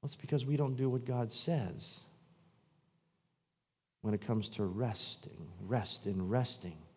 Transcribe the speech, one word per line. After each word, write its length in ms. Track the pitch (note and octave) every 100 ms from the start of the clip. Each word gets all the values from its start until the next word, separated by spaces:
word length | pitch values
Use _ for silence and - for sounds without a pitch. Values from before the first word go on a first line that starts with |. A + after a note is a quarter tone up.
Well, 60 | C#3+
it's 100 | -
because 300 | - D3 C3
we 100 | C#3+
don't 200 | C#3+ B2+
do 120 | C3
what 160 | B2+
God 260 | B2 B2 A2+
says 720 | - - E3 F#2+ D#2+ - - - - - - - _ _ _ _ _ _ _ _ _ _ _ _ _ _ _
when 120 | G#2+
it 60 | G#2
comes 280 | - A2 G2+
to 140 | -
resting, 840 | G2 F#2+ B2 G2+ - - - - - F#2
rest 460 | F#2+ A#2+ F#2+ - G2
and 240 | F#2+ F#2
resting 480 | A#2+ B2 - F2+ D#2 -